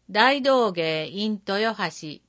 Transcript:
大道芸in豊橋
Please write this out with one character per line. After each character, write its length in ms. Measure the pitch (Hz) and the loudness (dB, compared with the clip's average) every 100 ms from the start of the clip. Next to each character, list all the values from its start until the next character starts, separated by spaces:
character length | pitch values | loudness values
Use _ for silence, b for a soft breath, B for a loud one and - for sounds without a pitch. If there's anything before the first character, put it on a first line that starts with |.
| - | -4
大 300 | 196 247 285 | 2 4 4
道 300 | 262 262 220 | 4 4 2
芸 380 | 170 160 156 156 | 0 -2 -2 -4
in 320 | 190 214 208 - | -6 -4 -4 -4
豊 300 | 196 226 214 170 | -2 -2 -2 -6
橋 320 | - 156 143 | -6 -14 -14